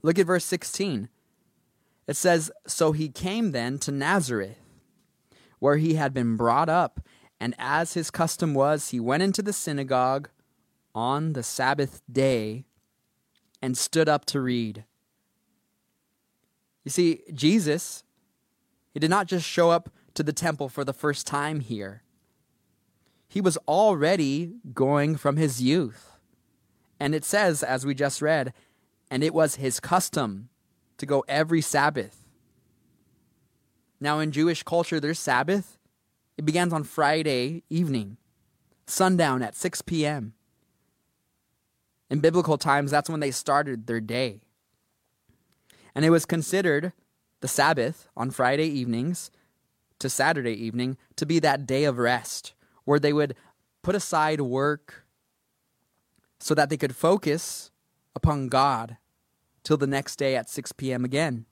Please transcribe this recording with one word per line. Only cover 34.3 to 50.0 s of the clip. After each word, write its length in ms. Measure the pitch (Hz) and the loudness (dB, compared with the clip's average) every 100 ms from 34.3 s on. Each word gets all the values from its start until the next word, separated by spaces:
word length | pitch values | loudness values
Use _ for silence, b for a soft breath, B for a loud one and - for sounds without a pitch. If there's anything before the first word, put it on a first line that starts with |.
Jewish 300 | 143 165 160 | 0 0 0
culture, 380 | - 170 170 165 | -2 -2 0 -2
their 140 | 143 | -2
Sabbath, 640 | 165 - 123 147 196 185 _ _ _ _ _ _ - | -4 0 2 2 -2 -2 _ _ _ _ _ _ -4
it 80 | |
begins 300 | 151 160 175 | -2 0 0
on 100 | 160 | -2
Friday 800 | 143 - 147 160 156 131 127 165 _ | -4 0 2 2 0 0 -2 -6 _
evening, 480 | 160 170 131 101 113 _ _ _ _ _ _ | -2 0 -2 -6 -14 _ _ _ _ _ _
sundown 560 | - - 185 185 156 127 | -10 0 2 4 2 0
at 160 | 113 - | -4 -4
six 240 | 139 - | -6 -6
P 240 | - 165 | -4 -2
M. 300 | 147 147 113 - _ _ _ _ _ _ _ _ _ _ _ _ _ _ _ _ _ | -2 -2 -8 -14 _ _ _ _ _ _ _ _ _ _ _ _ _ _ _ _ _
In 100 | 143 | 2
biblical 380 | 160 170 160 147 | 4 4 2 0
times, 320 | 151 143 139 | 2 2 2
that's 180 | 147 147 | 0 0
when 120 | 160 | -4
they 100 | 143 | -2
started 560 | 127 - 143 147 120 113 | -4 0 0 0 -6 -4
their 160 | 117 | -4
day. 400 | 110 120 131 101 _ _ _ _ _ _ _ _ _ _ _ b b b b | -2 -2 -2 -6 _ _ _ _ _ _ _ _ _ _ _ b b b b
And 100 | 139 | 0
it 60 | 156 | 4
was 160 | 165 - | 4 4
considered 640 | 165 147 190 180 147 175 - _ _ _ _ | -2 0 0 2 0 -2 -10 _ _ _ _
the 80 | 131 | -4
Sabbath 600 | - 143 151 120 160 _ | 2 4 4 -2 -4 _
on 160 | - 123 | -6 -6
Friday 360 | 127 123 143 160 | 0 2 2 0
evenings 640 | 143 120 117 143 180 - _ _ _ _ _ _ | -2 -2 -2 -2 -6 -10 _ _ _ _ _ _
to 120 | _ | _